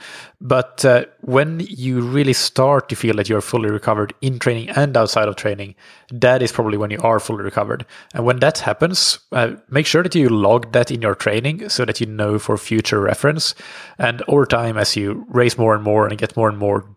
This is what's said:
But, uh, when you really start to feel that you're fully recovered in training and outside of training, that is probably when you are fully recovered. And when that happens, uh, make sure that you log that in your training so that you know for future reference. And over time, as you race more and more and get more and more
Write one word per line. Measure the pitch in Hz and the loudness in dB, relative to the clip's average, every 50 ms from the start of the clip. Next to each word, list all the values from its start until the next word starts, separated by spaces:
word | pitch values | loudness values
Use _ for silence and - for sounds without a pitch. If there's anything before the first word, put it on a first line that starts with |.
| - - - - - - _ - | -16 -20 -20 -20 -20 -20 _ -8
But, | 156 127 135 127 127 - - - - | -2 0 2 2 0 -2 -2 2 4
uh, | 135 123 123 - - _ _ | 6 6 4 4 0 _ _
when | - - 127 135 147 160 165 165 | -4 0 2 2 2 0 -2 -6
you | - - 180 127 127 131 127 123 | -8 -10 -10 -6 -4 -2 -2 -2
really | 120 120 131 143 143 135 | -2 0 0 0 2 2
start | 123 - - - - - 131 139 143 135 - - | 2 0 -2 -2 0 2 2 4 4 2 0 -2
to | 113 | -6
feel | - - 113 104 | -2 -2 0 0
that | 107 107 104 | 0 0 0
you're | 110 104 | 0 -2
fully | - - - 120 110 107 | -2 -2 -2 -2 -2 -2
recovered | 104 101 - 120 110 107 104 101 - _ | -4 -2 0 0 0 0 -2 -4 -6 _
in | - 135 131 120 | -6 -4 -4 -2
training | - 127 120 113 113 - | 0 0 0 -2 -4 -4
and | - 135 147 143 127 | -2 0 0 2 2
outside | 117 110 104 - 113 107 107 | 2 2 2 2 0 0 0
of | 98 | -2
training, | - - 107 101 101 101 98 98 _ _ - - - _ - | -2 -4 -4 -4 -6 -8 -12 -16 _ _ -20 -20 -20 _ -16
that | 123 117 127 123 127 131 | -4 2 4 4 4 4
is | 123 110 | 2 0
probably | - - 113 107 104 | 0 -2 -2 0 0
when | 104 107 104 | -2 -2 -4
you | 104 - | -4 0
are | - 113 113 107 | 0 2 2 0
fully | - - 113 101 98 | 0 -4 -6 -6 -6
recovered. | 98 - 110 104 104 117 131 123 - - - - _ | -6 -4 -4 -2 -2 -4 -6 -8 -12 -20 -20 -20 _
And | - 120 117 | -6 -2 0
when | 123 127 123 | 0 2 2
that | 127 151 156 - | 2 2 2 0
happens, | - - 104 - 156 175 185 - - - - - _ _ | -2 -4 -2 0 -2 0 0 0 0 0 -2 -4 _ _
uh, | - 127 117 113 110 - _ - | -2 0 0 -2 -2 -6 _ -4
make | 131 143 156 | -2 -2 0
sure | - - 160 | 2 2 2
that | 180 180 - | 2 2 2
you | 170 139 120 | 2 4 4
log | 113 107 101 98 113 120 120 113 | 4 4 4 4 4 2 2 0
that | - 123 120 - | 0 0 2 0
in | 127 117 | -2 -4
your | 113 104 98 | -2 -2 -2
training | - - 110 104 113 120 143 156 190 220 208 | -2 0 -2 0 0 0 -2 -4 -4 -6 -4
so | - - 123 | -4 -2 -2
that | 110 107 - | -2 -2 -4
you | 117 | -6
know | 107 107 107 107 104 107 107 | -6 -4 -4 -2 -2 -2 -2
for | - - 110 101 | -2 -2 -4 -4
future | - - 110 110 - - - 104 | -2 -2 -2 -2 0 0 0 0
reference. | 98 - - - - 143 156 160 - - - - - - - - - - - - | 0 0 0 0 0 0 0 0 -2 -4 -6 -8 -12 -20 -20 -20 -20 -18 -8 -4
And | 123 117 120 120 - | -2 -2 -2 -4 -2
over | - 143 143 127 | 2 2 2 4
time, | - 127 117 117 117 110 | 4 2 0 0 0 -2
as | 110 101 - - | 0 0 0 0
you | 107 101 101 104 - - - | -2 -2 -4 -4 -6 -8 -2
race | - 123 120 120 - | 2 2 2 4 2
more | - 113 113 107 | 2 2 2 2
and | 104 104 | 2 2
more | 104 107 107 104 | 2 2 2 2
and | 104 107 107 | 2 0 -4
get | 110 107 - | -6 -4 -2
more | 117 110 107 | 0 0 0
and | 107 101 | 0 0
more | 104 101 101 101 - - 101 | -2 -2 -2 -2 -4 -8 -6